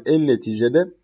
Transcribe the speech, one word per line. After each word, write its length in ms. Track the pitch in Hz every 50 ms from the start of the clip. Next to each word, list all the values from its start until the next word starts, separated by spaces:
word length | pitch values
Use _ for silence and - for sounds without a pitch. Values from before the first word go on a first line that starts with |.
| -
en 220 | 139 156 160 156 143
neticede 680 | 123 104 - 113 110 107 117 120 131 165 185 185 - _